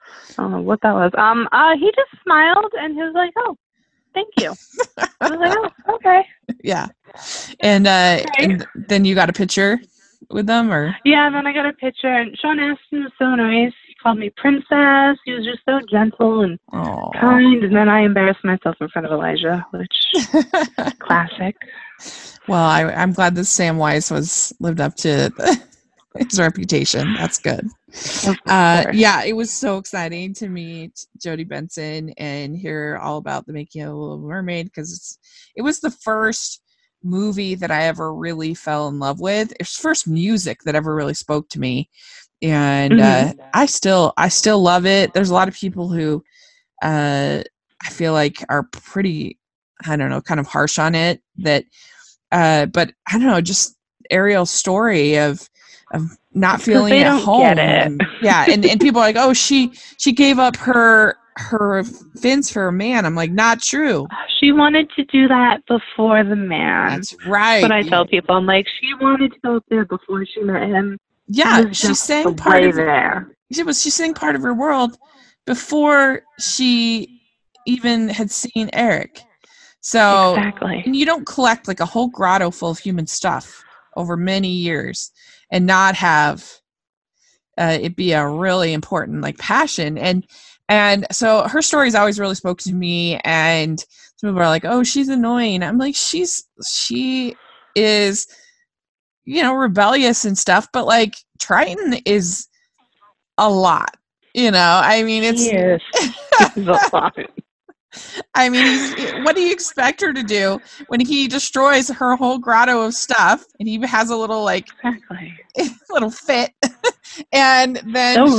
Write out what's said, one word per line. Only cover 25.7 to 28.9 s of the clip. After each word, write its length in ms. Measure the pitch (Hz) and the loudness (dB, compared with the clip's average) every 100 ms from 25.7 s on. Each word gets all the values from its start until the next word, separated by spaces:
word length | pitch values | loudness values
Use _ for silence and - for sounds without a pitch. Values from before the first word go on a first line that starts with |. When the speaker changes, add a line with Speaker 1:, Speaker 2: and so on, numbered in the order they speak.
| _ _ _ _ - | _ _ _ _ -4
Speaker 2:
his 200 | 247 196 | -2 0
reputation. 720 | 165 185 185 151 139 131 151 | 0 -2 -2 -2 0 -2 -2
That's 240 | 220 165 - | -4 -4 -4
good. 300 | - - 220 _ _ - - - 196 | -4 -6 -8 _ _ -16 -10 -6 -4
Speaker 1:
Of 100 | 185 - | -4 0
Speaker 2:
Uh, 380 | 190 170 170 | 4 4 4
Speaker 1:
course. 120 | - | 2